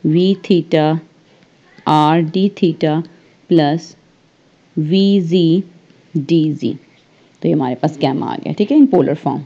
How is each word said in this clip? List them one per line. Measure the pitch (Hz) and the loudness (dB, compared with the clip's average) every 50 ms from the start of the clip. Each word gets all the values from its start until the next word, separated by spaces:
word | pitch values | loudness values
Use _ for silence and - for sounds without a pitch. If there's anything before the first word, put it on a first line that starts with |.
| - | -2
V | 160 156 170 180 190 196 | 0 0 2 2 0 0
theta | 190 - - 196 170 160 - - 156 151 156 160 160 156 _ _ _ _ _ _ _ _ _ _ _ _ _ _ - _ - | -2 0 0 0 0 2 0 0 0 2 2 0 -2 -6 _ _ _ _ _ _ _ _ _ _ _ _ _ _ -8 _ 0
R | 156 151 151 151 160 170 165 156 | 2 4 4 4 2 0 0 -2
D | 165 | -2
theta | 190 190 202 196 - 208 165 160 - 165 156 151 160 170 - - - _ _ _ _ _ _ | -2 -2 -2 0 0 -2 -2 0 0 -2 -2 -2 -2 -6 -8 -16 -20 _ _ _ _ _ _
plus | 175 165 151 143 151 170 - - - _ _ _ _ _ _ _ _ _ _ _ _ _ _ _ _ 165 | 2 2 4 2 0 -4 -6 -12 -20 _ _ _ _ _ _ _ _ _ _ _ _ _ _ _ _ -6
वीजी | 156 151 175 190 196 196 202 202 175 160 175 190 170 165 160 190 190 - - - _ _ _ _ _ _ - | -2 0 0 2 2 2 2 0 0 0 0 2 2 2 2 0 -2 -6 -18 -20 _ _ _ _ _ _ -8
डीजी। | 160 139 147 170 165 156 156 147 - - 117 - - - _ _ _ _ _ _ _ _ _ _ _ | -6 -2 0 0 0 0 -2 -4 -4 -6 -8 -8 -8 -14 _ _ _ _ _ _ _ _ _ _ _
तो | - 165 | -4 -2
ये | 165 | -2
हमारे | 156 135 123 127 | 0 -2 -4 -4
पास | - - 151 156 143 | -4 -4 -6 -4 -4
gamma | - 135 135 131 - | -4 -4 -4 -4 -6
आ | - - | -8 -10
गया, | - - - | -10 -8 -10
ठीक | 156 - 208 208 | -4 -4 -4 0
है, | 277 311 | 4 4
in | 277 | 4
polar | 262 - 170 139 135 147 | 4 4 0 2 0 -2
form। | 160 - 143 127 - 139 | -4 -4 -6 -6 -6 -10